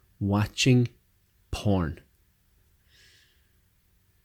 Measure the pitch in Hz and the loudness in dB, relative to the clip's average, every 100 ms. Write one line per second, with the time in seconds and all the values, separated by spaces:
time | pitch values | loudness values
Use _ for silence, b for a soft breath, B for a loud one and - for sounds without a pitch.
0 | _ - 101 101 104 - 135 123 120 - | _ -6 -2 0 -2 -2 2 2 2 -4
1 | _ _ _ _ _ - 104 95 82 - | _ _ _ _ _ -6 -2 0 -2 -6
2 | - _ _ _ _ _ _ _ _ _ | -16 _ _ _ _ _ _ _ _ _
3 | - _ _ _ _ _ _ _ _ _ | -20 _ _ _ _ _ _ _ _ _
4 | _ _ | _ _